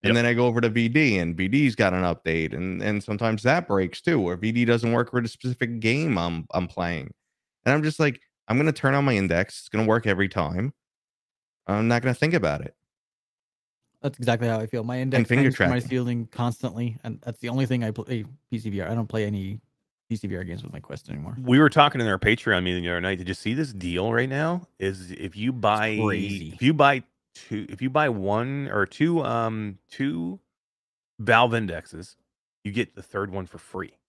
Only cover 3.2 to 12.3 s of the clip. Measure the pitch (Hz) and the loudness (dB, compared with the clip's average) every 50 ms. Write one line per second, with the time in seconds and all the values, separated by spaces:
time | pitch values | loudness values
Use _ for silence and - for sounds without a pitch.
3.2 | 117 113 110 104 104 123 143 175 175 - 104 98 95 90 - - _ - 170 139 | -2 -2 -2 0 2 2 2 2 0 0 0 0 0 0 -4 -4 _ 0 2 2
4.2 | 95 87 90 87 101 110 113 120 120 117 117 117 117 117 117 117 120 117 - 123 | 2 0 -2 -2 -2 0 2 2 4 4 4 2 2 2 2 2 0 0 -2 -2
5.2 | 120 110 - _ - 127 123 - 135 117 120 113 107 113 120 143 160 160 120 90 | -2 -2 -6 _ -4 -4 -2 -2 -4 -4 -4 -2 0 2 2 2 0 0 0 0
6.2 | 85 87 85 82 80 - - 90 90 87 - - 87 85 85 78 67 - - _ | 0 0 -2 -4 -6 -4 -2 -2 -2 -2 -4 -4 -4 -4 -4 -6 -8 -10 -16 _
7.2 | _ _ _ _ _ _ _ _ _ 127 135 151 151 156 156 - 160 147 127 - | _ _ _ _ _ _ _ _ _ 2 2 2 2 0 0 2 0 0 0 -2
8.2 | _ _ _ _ _ - 110 127 147 156 143 - - 135 135 143 143 139 123 101 | _ _ _ _ _ -2 0 2 2 2 0 2 2 2 4 4 4 4 4 4
9.2 | 98 92 82 85 98 - - - - - - 107 110 107 110 117 113 110 98 90 | 2 2 2 2 0 0 -4 -18 -16 -6 -2 0 2 4 2 2 4 0 2 2
10.2 | 98 92 - 101 82 76 85 90 107 139 - _ _ _ _ _ _ _ _ _ | 2 0 0 -2 -2 0 -2 -2 -4 -4 -6 _ _ _ _ _ _ _ _ _
11.2 | _ _ _ _ _ _ _ _ _ - 98 104 110 113 120 120 120 131 123 - | _ _ _ _ _ _ _ _ _ -2 0 2 2 2 2 2 2 0 0 2
12.2 | - 156 | 0 2